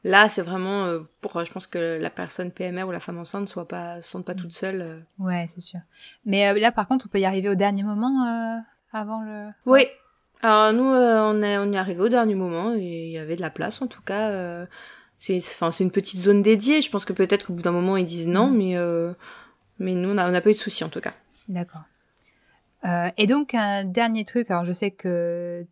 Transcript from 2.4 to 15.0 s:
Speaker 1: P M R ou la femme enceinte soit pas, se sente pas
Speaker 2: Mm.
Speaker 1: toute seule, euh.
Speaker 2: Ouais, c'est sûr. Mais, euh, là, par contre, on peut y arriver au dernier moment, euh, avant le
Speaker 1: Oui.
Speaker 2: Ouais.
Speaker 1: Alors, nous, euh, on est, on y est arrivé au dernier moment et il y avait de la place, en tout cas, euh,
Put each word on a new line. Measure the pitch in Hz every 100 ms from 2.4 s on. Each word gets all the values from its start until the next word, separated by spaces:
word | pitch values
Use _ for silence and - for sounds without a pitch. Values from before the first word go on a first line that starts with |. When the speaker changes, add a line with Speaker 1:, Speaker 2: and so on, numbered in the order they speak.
| 180
Speaker 1:
P | -
M | 185 180
R | 190
ou |
la | 175
femme | - 175
enceinte | 170 196 202
soit | 180 175
pas, | 180 170 170
se | 170
sente | 185
pas | 180
Speaker 2:
Mm. | 185
Speaker 1:
toute | 170
seule, | 165 190 190
euh. | 170 160 165 -
Speaker 2:
Ouais, | 185 175 170
c'est | 180
sûr. | - 175 _ _ - _
Mais, | 202 196 202
euh, | 202
là, | 220
par | 233 202
contre, | 262 -
on |
peut | 202
y |
arriver | 190 190 202
au |
dernier | 190 202 196
moment, | 208 208 247 262
euh, | 240 233 226 226 226 _ _
avant | 214 214 220
le | 214 214 208 -
Speaker 1:
Oui. | 247 269
Speaker 2:
Ouais. | 262 - _ _ _ _
Speaker 1:
Alors, | 226 214 214
nous, | 226 262
euh, | 262 240 220
on | 214 214
est, | 208 202
on | 202
y |
est | 196
arrivé | 190 175
au | 214
dernier | 247 220
moment | 196 185 170 214
et | 226 180 165
il | 165
y | 165
avait | 156
de | 170
la | 180
place, | - 170 -
en | 247
tout | -
cas, | - 202 220
euh, | 196 175 170 180 - - -